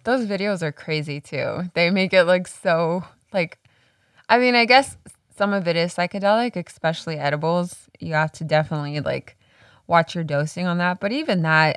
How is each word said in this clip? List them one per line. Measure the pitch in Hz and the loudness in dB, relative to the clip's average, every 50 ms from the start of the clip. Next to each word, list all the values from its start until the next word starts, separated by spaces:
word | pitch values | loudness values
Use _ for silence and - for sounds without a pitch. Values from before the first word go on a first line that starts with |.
| _ | _
those | - - 247 233 | 0 0 0 0
videos | 202 202 185 196 208 202 170 | -2 -2 -2 -2 -2 -2 -2
are | 170 151 | -4 -6
crazy | - - - - 156 151 147 151 143 147 | -6 -8 -6 -4 -4 -4 -4 -4 -8 -10
too. | - - 156 135 - - - - 180 175 - | -10 -8 -6 -4 -4 -4 -4 -4 -8 -4 0
They | 165 170 170 | 0 2 2
make | 196 190 190 180 190 | 2 2 2 4 4
it | 185 175 | 4 4
look | 175 185 180 180 | 4 2 2 0
so, | - - - - 190 165 165 170 160 175 185 160 - _ _ _ _ - | -6 -14 -6 -2 0 0 2 0 0 -2 -4 -6 -10 _ _ _ _ -6
like, | 196 170 170 - _ _ _ _ _ _ _ _ _ _ _ _ _ _ - | -4 -4 -4 -8 _ _ _ _ _ _ _ _ _ _ _ _ _ _ 2
I | 226 247 | 2 4
mean, | 247 247 247 | 4 4 4
I | 240 233 | 4 4
guess | 220 254 269 277 - - - _ - - _ _ _ _ | 6 4 4 4 2 -6 -18 _ -20 -20 _ _ _ _
some | - 202 202 202 | -2 -2 0 0
of | 202 175 | 0 0
it | 170 165 | 0 0
is | 170 170 175 - | 0 -2 -2 -2
psychedelic, | - 175 180 - 202 190 202 214 226 240 240 - | -4 -4 -4 -4 -2 2 2 2 2 2 -2 -4
especially | 180 170 - - - - 160 165 - - 165 160 | -6 -10 -10 -12 -4 -4 -4 -4 -4 -6 -8 -6
edibles. | 147 139 143 147 151 156 165 170 175 175 175 - - - _ - _ | -4 -2 -2 -2 0 0 0 0 0 -2 -4 -8 -16 -20 _ -18 _
You | 170 165 160 | -8 -2 0
have | 151 156 156 - | 0 0 -2 -4
to | - 160 | -8 -4
definitely, | 151 151 151 156 - 160 151 147 143 147 147 | 0 0 0 2 0 -4 -6 -4 -6 -6 -6
like, | 139 143 139 135 - - - _ _ _ _ _ _ _ _ _ _ | -4 -4 -6 -6 -8 -12 -20 _ _ _ _ _ _ _ _ _ _
watch | - 170 165 165 - - | 0 2 2 2 0 -4
your | 175 165 | -6 -4
dosing | 151 147 143 151 156 - 175 180 | -2 -2 -2 -2 -4 -4 -4 -4
on | 180 175 | -2 0
that. | 175 175 180 180 - | 0 0 -2 -2 -2
But | - 202 | -4 -4
even | 240 294 320 285 202 180 | -4 -4 -2 -2 0 0
that, | 160 160 156 156 160 156 - | 2 4 4 4 4 4 2